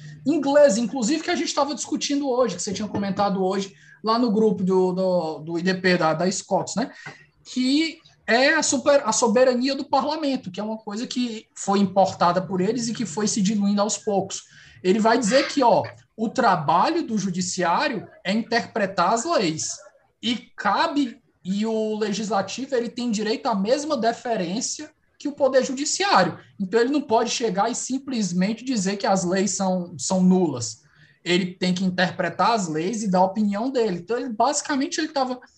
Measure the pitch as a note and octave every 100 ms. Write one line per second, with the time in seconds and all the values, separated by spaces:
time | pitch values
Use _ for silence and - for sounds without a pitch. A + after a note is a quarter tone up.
0 | - - C4 D#4+ C4+ D4 C#4+ G#3+ A#3+ C4+
1 | A3 D#4+ E4 F4 D#4 - C#4+ C#4+ - D4+
2 | - C#4+ C#4+ B3 A#3+ F3+ - F#3 G#3+ -
3 | G3 F#3+ G3+ F#3 F#3 G3+ F#3+ - - -
4 | G#3+ A#3 B3 G#3 A3 F#3 F#3 F#3 F#3 F3+
5 | F#3+ F3+ D#3+ D3 D#3 E3+ F3+ F#3 F#3 F3+
6 | D#3+ D#3 F3+ G3 - F#3 D#3 - C#4 -
7 | - - _ _ - - B3+ C#4+ D#4+ -
8 | - _ - A3+ C#4 D#4+ D4 C#4 A3+ C#4+
9 | A3 G#3+ B3 G#3+ B3+ B3 C4 C#4 D4 C#4
10 | C4+ D#4 D4 B3+ F#3+ F3+ G#3+ A3 - G#3
11 | B3 - B3 A3 - - - G3 G3 F#3+
12 | F#3+ - F3 F3 F3+ F#3 F#3 B3 A#3 G#3+
13 | A3+ - G#3 - F#3+ A3 G3+ G3+ G#3 G#3+
14 | - G3 - - - - - - F#3 G#3+
15 | A3 A#3+ A3 B3+ D#4 D4 A#3+ F3 - -
16 | _ - A3 - A#3 F3 D3 E3+ A#3+ E4
17 | D4+ A3 F#3+ F3 F3+ - F3 F#3 D4 A3+
18 | C#3 - F3+ G#3 A3+ A#3 - A#3 G3 F#3+
19 | F3 A3+ E4 E4+ F#3 D#3 - - - _
20 | _ _ G#3+ A3+ - - G3+ A3+ E4 C#4+
21 | C4 - _ _ F3+ G3 A3 A3 A3 G#3+
22 | G#3 - G#3 G#3 F#3+ - C4+ B3+ A#3 -
23 | A#3+ G#3+ G#3+ C4+ C4 G#3+ G3 C#4+ D4 C#4+
24 | A3+ A#3 B3 A3 E3+ G3+ - - D4+ _
25 | _ - D4 C#4 C#4 C4 B3+ C4 D4+ -
26 | G4+ C#4+ F3 - - - F#3+ A3 A#3+ D4
27 | C#4+ A3 B3 - A#3 F#3 A3 B3 - C4
28 | C#4 B3+ G3 F3 F#3+ A3 B3+ B3 F#3 G3+
29 | A#3 G3 F3+ F#3+ G3+ - F#3+ F#3 F3 D#3+
30 | - F#3+ F3+ F#3 F3 B2+ A2 - _ _
31 | - _ - F3+ F#3 - F3+ F3+ F#3 F3+
32 | F3 D#3+ E3+ E3+ F#3 A3+ F3+ D#3 E3+ A3+
33 | G#3+ F3+ F#3 F#3+ G#3 G3+ B3+ C4+ A3 F3
34 | F3 A#3+ C4+ G#3+ A#3+ C#4+ - C#4+ D4 -
35 | D#4 - B3+ B3+ -